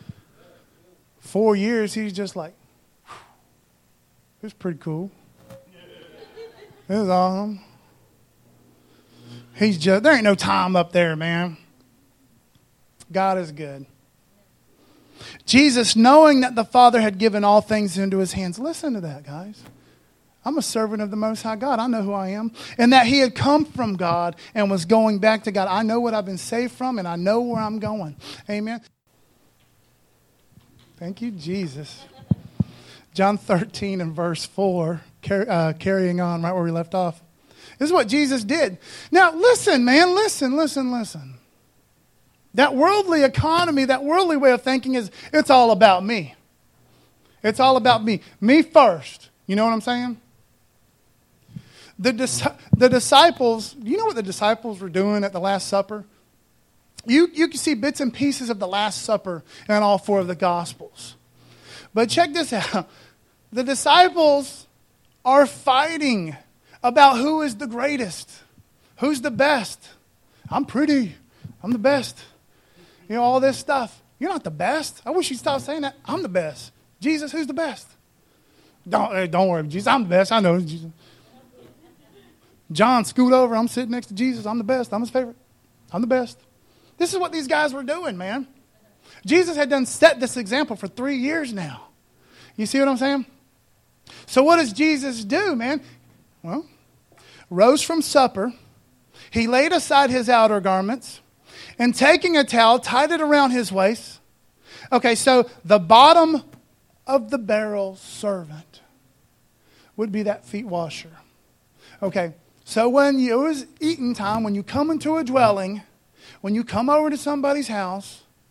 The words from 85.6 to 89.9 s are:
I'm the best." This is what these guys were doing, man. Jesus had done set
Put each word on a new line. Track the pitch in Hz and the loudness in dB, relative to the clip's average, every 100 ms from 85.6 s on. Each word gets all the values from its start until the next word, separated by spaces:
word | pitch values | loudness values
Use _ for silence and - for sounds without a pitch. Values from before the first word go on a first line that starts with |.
| _ _ _ | _ _ _
I'm | 185 | -6
the | 240 | -2
best." | 254 240 - _ _ _ _ _ - | -2 -2 -12 _ _ _ _ _ -6
This | 349 | -4
is | 359 | -4
what | 349 | -6
these | 320 269 | -6 -2
guys | 302 302 | -2 -2
were | 269 | -4
doing, | 262 330 320 180 | -8 -8 -8 -10
man. | 185 254 - _ _ _ _ _ _ - 190 | -8 -8 -10 _ _ _ _ _ _ -14 0
Jesus | 349 349 294 | 0 0 -2
had | 277 | -2
done | 277 | -2
set | 240 | -2